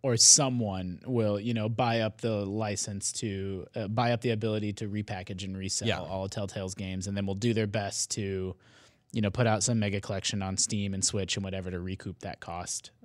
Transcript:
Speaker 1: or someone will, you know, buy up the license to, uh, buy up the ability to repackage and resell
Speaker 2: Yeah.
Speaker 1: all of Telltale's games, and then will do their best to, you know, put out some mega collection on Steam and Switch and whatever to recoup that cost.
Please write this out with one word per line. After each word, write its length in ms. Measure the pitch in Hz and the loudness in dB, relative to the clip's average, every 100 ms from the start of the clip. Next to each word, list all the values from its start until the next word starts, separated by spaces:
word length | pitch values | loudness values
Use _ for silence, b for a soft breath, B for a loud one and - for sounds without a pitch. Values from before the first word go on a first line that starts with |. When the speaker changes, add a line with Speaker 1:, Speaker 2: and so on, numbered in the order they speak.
Speaker 1:
or 160 | 135 117 | 2 6
someone 800 | - - 135 123 107 95 92 90 117 | 8 8 6 2 0 -2 -4 -6 -2
will, 340 | 123 107 104 | 2 2 2
you 140 | 110 | 0
know, 140 | 113 107 | 0 0
buy 320 | 117 120 117 | 2 2 2
up 200 | 110 - | 2 0
the 240 | 120 107 | 0 0
license 680 | 98 104 107 101 - 98 - | 0 -2 -2 -2 -4 -4 -4
to, 540 | - 110 98 98 95 - | -2 -2 -2 -4 -4 -6
uh, 140 | - 101 | -6 -2
buy 240 | 110 120 | 2 2
up 80 | 120 | 2
the 100 | 123 | 2
ability 440 | 110 113 107 104 | 2 0 0 -2
to 140 | 101 107 | -4 -4
repackage 560 | 104 104 98 92 95 | -4 -4 -6 -8 -8
and 120 | 95 95 | -8 -6
resell 320 | 95 - 110 | -4 0 0
Speaker 2:
Yeah. 120 | 85 | 0
Speaker 1:
all 240 | 82 95 95 | -2 -4 -4
of 40 | |
Telltale's 440 | - 98 - 95 | -4 -6 -4 -6
games, 320 | 95 95 92 95 | -6 -6 -4 -4
and 100 | 101 | -2
then 80 | |
will 100 | 98 | -2
do 200 | 98 120 | 0 2
their 120 | 110 107 | 4 2
best 440 | 107 101 - - | 0 -2 -4 -4
to, 420 | - 98 95 92 - b b b b b | -2 -2 -2 -4 -8 b b b b b
you 100 | 117 | 0
know, 80 | 104 | 2
put 160 | 110 120 | 4 4
out 160 | 107 | 4
some 160 | 107 117 | 4 2
mega 220 | 104 98 | 2 0
collection 420 | - 98 - 104 | -2 -2 -2 -2
on 160 | 95 95 | -2 0
Steam 340 | - 107 101 | 0 0 0
and 100 | 98 | 0
Switch 340 | - 104 92 - | 0 0 -2 -2
and 60 | |
whatever 260 | 95 95 92 | -4 -4 -4
to 100 | 90 | -4
recoup 380 | 90 98 104 - | -4 -6 -8 -10
that 200 | 98 - | -10 -10
cost. 500 | - 85 87 - - - | -8 -8 -6 -8 -10 -18